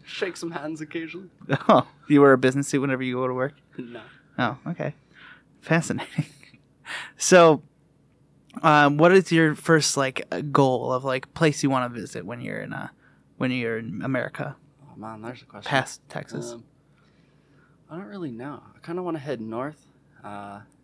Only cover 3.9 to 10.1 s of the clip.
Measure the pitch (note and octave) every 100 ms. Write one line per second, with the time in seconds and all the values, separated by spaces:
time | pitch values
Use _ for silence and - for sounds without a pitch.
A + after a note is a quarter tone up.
3.9 | A#2 G#2+ - _ - G#2+ B2+ - E3+ C#3+
4.9 | - _ _ - - _ _ - E3 D#3+
5.9 | - - - - - - _ _ _ -
6.9 | - - _ - F#3 E3 D3 - _ _
7.9 | _ _ _ _ _ _ - E3 D3+ D3
8.9 | D3 E3+ F#3+ F3+ E3 D#3+ D3 - D#3+ D3
9.9 | - C3+